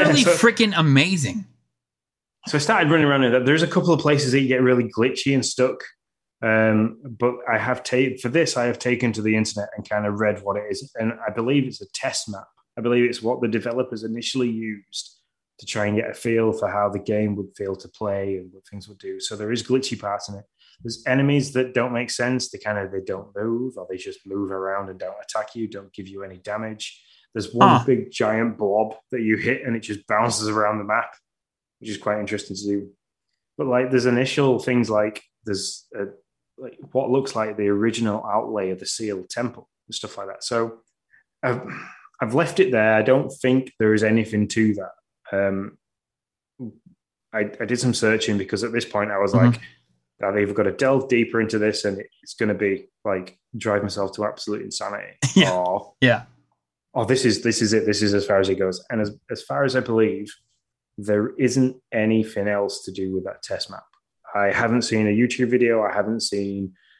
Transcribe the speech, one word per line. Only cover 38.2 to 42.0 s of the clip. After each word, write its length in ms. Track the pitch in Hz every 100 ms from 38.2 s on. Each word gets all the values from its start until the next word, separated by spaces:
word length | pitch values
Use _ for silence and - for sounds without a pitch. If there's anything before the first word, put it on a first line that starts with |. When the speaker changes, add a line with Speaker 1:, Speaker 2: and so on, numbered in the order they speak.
| 110
Speaker 2:
outlay 440 | 104 113 107 95
of 100 | 92
the 60 | 95
Seal 400 | - 107 98 -
Temple 400 | - 123 - - _ -
and 60 | 107
stuff 220 | 107 -
like 100 | 98
that. 160 | 98
So 360 | - 117 113 113 _ _ _ _ _ -
I've, 180 | 131 123 - - - -